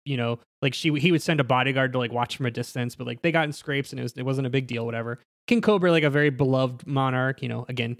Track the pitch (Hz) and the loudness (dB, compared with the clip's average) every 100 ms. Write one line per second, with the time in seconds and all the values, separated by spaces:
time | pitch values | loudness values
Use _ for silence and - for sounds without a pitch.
0 | - 131 117 117 _ - 139 - 165 147 | -6 -2 -2 -4 _ -2 -2 2 0 4
1 | 175 165 - 156 123 127 127 135 131 127 | 4 4 2 2 4 4 4 2 2 0
2 | 120 120 120 - 127 117 120 127 120 - | -2 -2 -4 -2 -4 -4 -6 -4 -6 -6
3 | 123 120 170 160 151 143 - 139 139 131 | -10 -4 0 0 0 -4 -6 -4 -4 -6
4 | 123 - 127 135 131 135 127 117 117 113 | -8 -6 -4 -2 0 -2 -2 -6 -4 -6
5 | 113 120 _ _ - 233 214 202 175 165 | -6 -10 _ _ 0 2 4 4 4 4
6 | 151 143 147 131 135 131 131 123 - 139 | 4 4 2 2 2 2 0 -4 -4 0
7 | 131 127 131 131 123 117 123 123 117 | 0 0 -2 -4 -6 -8 -6 -4 -4